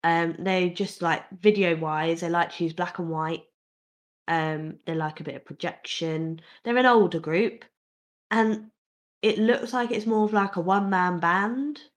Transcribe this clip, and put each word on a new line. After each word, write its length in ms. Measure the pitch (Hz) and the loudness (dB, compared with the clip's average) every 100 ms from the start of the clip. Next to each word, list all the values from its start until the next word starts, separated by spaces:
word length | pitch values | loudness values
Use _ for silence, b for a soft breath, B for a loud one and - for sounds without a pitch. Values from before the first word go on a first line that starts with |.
| 170 | 2
Um, 300 | 170 170 165 | 2 0 -2
they 300 | 185 185 180 | -2 0 0
just, 320 | 175 196 - | -2 -6 -2
like, 220 | 170 - - 185 | -2 -2 -4 2
video-wise, 800 | 196 208 185 160 160 156 160 165 | 4 4 2 0 -2 -2 -2 -2
they 80 | 170 | 0
like 240 | 170 170 - | 0 -2 -2
to 80 | |
use 100 | 170 | -4
black 260 | 160 175 - | -2 -6 -4
and 100 | 170 | -4
white. 340 | 160 156 165 - _ _ _ _ _ _ _ - | -4 -4 -6 -10 _ _ _ _ _ _ _ -2
Um, 500 | 165 156 156 156 - - | 0 0 -4 -6 -10 -6
they 100 | 160 | -4
like 240 | 156 156 | -4 -6
a 40 | 151 | -12
bit 100 | 135 | -12
of 100 | - | -16
projection. 960 | 156 170 - - - 165 160 160 165 B B | -8 -8 -8 -10 -6 -4 -4 -4 -8 B B
They're 140 | 233 240 | -2 4
an 80 | 254 | 6
older 340 | 233 185 165 | 6 4 0
group, 440 | 143 165 220 - - _ _ _ _ _ _ | -2 0 0 -4 -20 _ _ _ _ _ _
and 400 | 220 220 214 - _ _ _ _ _ | 2 2 0 -6 _ _ _ _ _
it 160 | 214 - | 0 4
looks 340 | 220 247 233 | 4 2 0
like 180 | 254 240 | -4 -2
it's 140 | 226 214 | -2 0
more 180 | 220 214 | 2 2
of, 80 | |
like, 220 | 214 196 190 | 2 0 -2
a 60 | |
one-man 580 | 170 196 196 190 180 175 | 2 2 2 2 0 0
band. 640 | 165 180 208 247 285 285 - | 2 2 0 -4 -6 -8 -16